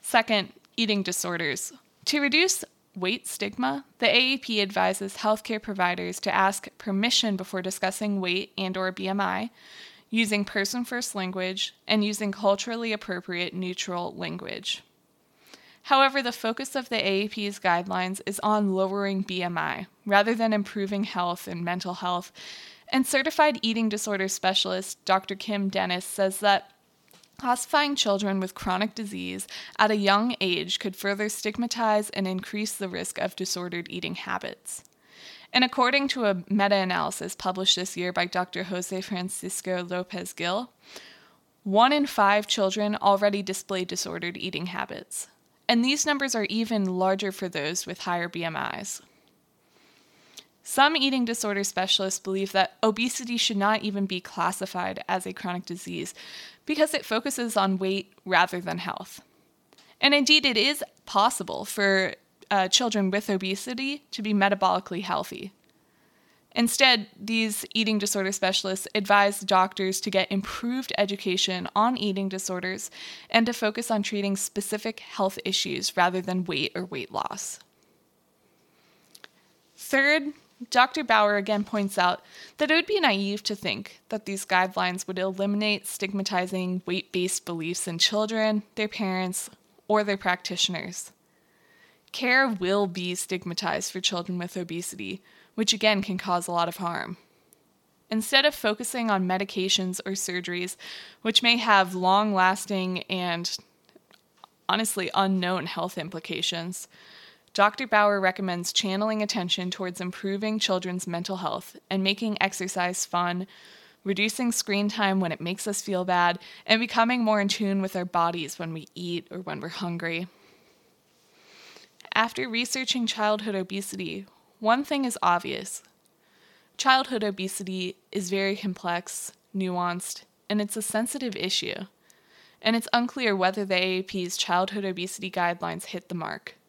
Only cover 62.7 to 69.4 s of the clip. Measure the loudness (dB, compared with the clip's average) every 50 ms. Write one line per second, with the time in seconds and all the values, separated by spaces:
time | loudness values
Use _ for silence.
62.7 | 4 4 2 4 2 2 2 2 2 0 0 0 -2 0 0 -2 -4 -4 -4 -6
63.7 | -6 -4 -4 -4 -4 -6 _ _ -10 -6 -2 2 2 4 4 4 4 4 2 2
64.7 | 2 2 -2 -4 -8 -6 -4 -2 -2 -2 -4 -4 -8 -12 -12 -14 _ _ _ _
65.7 | _ _ _ _ _ _ _ _ _ _ _ _ _ _ _ _ _ 0 2 2
66.7 | 4 6 6 8 6 6 2 -4 _ -14 -6 -2 0 2 2 0 0 -4 -8 -4
67.7 | 0 0 2 2 2 2 0 0 0 0 0 0 -2 0 0 0 0 0 0 -2
68.7 | -4 -4 -4 -4 _ -2 2 4 6 6 6 4 2 -2